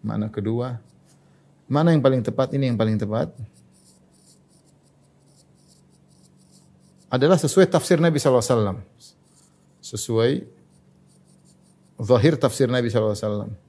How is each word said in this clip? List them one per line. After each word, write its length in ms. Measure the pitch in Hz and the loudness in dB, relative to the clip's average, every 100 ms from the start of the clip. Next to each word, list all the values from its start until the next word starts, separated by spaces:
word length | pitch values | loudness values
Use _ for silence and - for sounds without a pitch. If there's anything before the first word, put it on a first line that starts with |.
makna 320 | 107 107 107 | -6 -6 -8
kedua, 480 | 107 101 113 127 120 _ _ _ _ _ _ _ _ _ | -6 -6 -6 -6 -10 _ _ _ _ _ _ _ _ _
makna 240 | 135 170 | 2 4
yang 80 | 160 | 4
paling 240 | 131 131 110 | 4 2 -2
tepat, 320 | 123 131 139 | -2 -2 -2
ini 160 | 135 | -2
yang 60 | 113 | 0
paling 180 | 110 107 | 0 -2
tepat, 320 | 101 110 160 - 110 _ _ _ _ _ _ _ _ _ _ _ _ _ _ _ _ _ _ _ _ _ _ _ _ _ _ _ _ _ _ _ _ _ _ _ _ | -2 -4 -6 -8 -20 _ _ _ _ _ _ _ _ _ _ _ _ _ _ _ _ _ _ _ _ _ _ _ _ _ _ _ _ _ _ _ _ _ _ _ _
adalah 240 | 127 147 185 | 0 4 4
sesuai 320 | 147 - 185 | 4 4 4
tafsir 320 | 175 - 170 | 2 2 2
Nabi 160 | 170 147 | 2 2
sallallahu 240 | 139 123 | 2 2
alaihi 140 | 110 120 | 2 0
wasallam. 220 | 104 92 - _ - _ _ _ _ _ _ _ | 0 -4 -14 _ -20 _ _ _ _ _ _ _
Sesuai 480 | - 110 - 113 120 165 - _ _ _ _ _ _ _ _ _ _ _ _ _ _ - | -14 -12 -4 0 0 -2 -8 _ _ _ _ _ _ _ _ _ _ _ _ _ _ -12
zahir 320 | 110 120 131 170 | 2 4 4 2
tafsir 260 | 135 - 127 | -2 0 -2
Nabi 180 | 127 117 | 0 0
sallallahu 240 | 110 107 | 0 -2
alaihi 120 | 101 107 | -2 -6
wasallam. 220 | 104 - 104 | -6 -8 -14